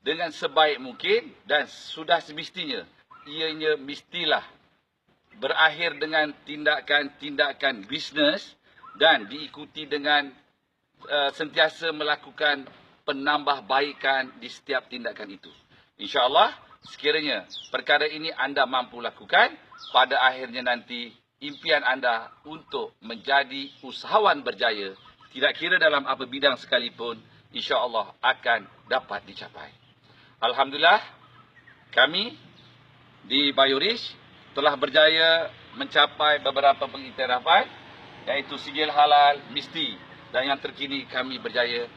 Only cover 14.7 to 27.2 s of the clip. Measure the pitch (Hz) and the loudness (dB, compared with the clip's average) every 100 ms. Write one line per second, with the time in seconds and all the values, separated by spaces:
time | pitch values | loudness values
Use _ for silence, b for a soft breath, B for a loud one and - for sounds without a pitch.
14.7 | 131 - 123 113 104 101 98 - - _ | -6 -6 -10 -10 -10 -14 -16 -20 -20 _
15.7 | b b _ 101 - 127 151 226 - - | b b _ -4 2 4 6 4 0 -20
16.7 | - - - 143 156 151 110 90 - - | -20 -20 -4 0 0 0 -4 -6 -18 -8
17.7 | 127 123 147 151 156 160 156 135 139 127 | -8 2 2 2 -4 -10 -4 -2 0 0
18.7 | 127 123 120 117 - 104 175 247 320 - | 0 -4 -8 -10 -10 0 4 4 0 -20
19.7 | - - 127 131 135 127 131 127 123 123 | -20 0 2 2 4 2 2 -8 -6 -2
20.7 | 120 - 120 120 - _ _ 143 139 165 | -4 -4 -12 -12 -16 _ _ -14 -10 0
21.7 | 151 127 131 127 113 - - 151 160 - | 2 2 0 0 -2 -6 -18 -18 -18 -8
22.7 | 139 107 _ 110 113 135 139 131 135 139 | -8 -8 _ -14 -10 0 0 0 -8 -12
23.7 | - 131 113 - 202 202 151 127 104 117 | -14 -16 -14 0 2 4 2 -4 -2 -2
24.7 | 107 98 95 - _ - 131 139 131 165 | -2 -8 -12 -20 _ -18 -2 -2 0 0
25.7 | 180 160 143 135 135 127 135 139 123 - | 4 4 2 0 -4 -4 0 2 0 0
26.7 | 123 120 117 117 113 | -2 -2 -8 -10 -10